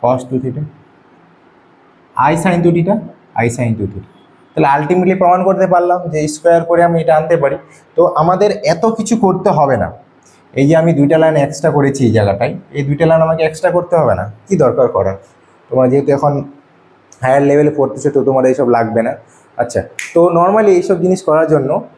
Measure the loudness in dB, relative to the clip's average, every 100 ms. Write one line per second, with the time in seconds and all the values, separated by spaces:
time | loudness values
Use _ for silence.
0 | -2 -2 -4 -6 -6 -8 -10 -14 _ _
1 | _ _ _ _ _ _ _ _ _ _
2 | _ -2 0 0 0 0 2 0 0 -2
3 | -6 -18 _ -4 -4 -2 -4 -4 -6 -8
4 | -18 _ _ _ _ -2 0 0 0 0
5 | 2 2 2 2 2 0 2 2 2 -2
6 | -4 -4 -4 -2 2 2 2 0 2 0
7 | 2 0 2 0 0 -4 -12 -20 _ 0
8 | 0 2 0 2 0 0 -2 0 0 -2
9 | -2 0 0 0 0 0 2 0 -2 -8
10 | -20 _ _ _ _ -2 2 2 2 2
11 | 2 4 2 2 -2 -2 -2 0 0 0
12 | 0 2 0 0 -4 -6 -12 -8 -4 0
13 | 2 2 2 0 -2 -2 -2 -2 0 0
14 | 2 0 -4 -12 _ 0 0 2 0 0
15 | -2 -4 -14 _ _ _ _ 0 2 2
16 | 0 0 0 -2 -8 -16 _ _ _ _
17 | _ _ 0 2 4 4 2 0 -2 -2
18 | -2 0 0 2 2 0 0 0 0 -2
19 | -2 -6 -14 _ _ -8 -6 -4 -8 -12
20 | -4 0 2 2 2 2 2 2 2 -2
21 | 0 -2 0 0 2 0 0 -4 -6